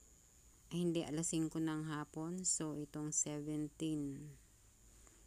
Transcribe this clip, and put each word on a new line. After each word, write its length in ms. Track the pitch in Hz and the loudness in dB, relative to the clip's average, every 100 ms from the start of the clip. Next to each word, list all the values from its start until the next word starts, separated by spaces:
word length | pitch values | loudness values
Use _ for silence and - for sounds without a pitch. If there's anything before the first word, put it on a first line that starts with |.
| - - - - - - - | -20 -20 -20 -20 -20 -20 -4
Ay, 160 | 170 175 | 2 4
hindi, 160 | 165 | 4
alas 320 | 151 151 165 160 | 2 0 2 2
singko 240 | 156 160 | 2 2
ng 320 | 160 156 156 | 2 0 -2
hapon. 560 | 151 151 156 160 185 180 | -4 -4 -4 -4 0 0
So, 320 | - 160 151 | 2 0 -2
itong 320 | 147 151 151 | -4 -4 -2
seventeen. 1120 | 156 151 147 147 151 147 - 160 151 143 139 147 139 - - - - - - - - | 0 0 -2 -2 0 -2 -2 0 0 0 -4 -10 -14 -20 -20 -20 -20 -20 -20 -20 -20